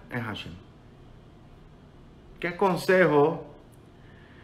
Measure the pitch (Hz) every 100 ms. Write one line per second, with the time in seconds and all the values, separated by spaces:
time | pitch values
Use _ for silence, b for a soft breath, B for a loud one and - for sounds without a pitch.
0 | - 123 110 95 87 87 - - - -
1 | - - - - - - - - - -
2 | - - - - 175 - 196 165 - 185
3 | 165 147 151 165 - - - - - -
4 | b b b b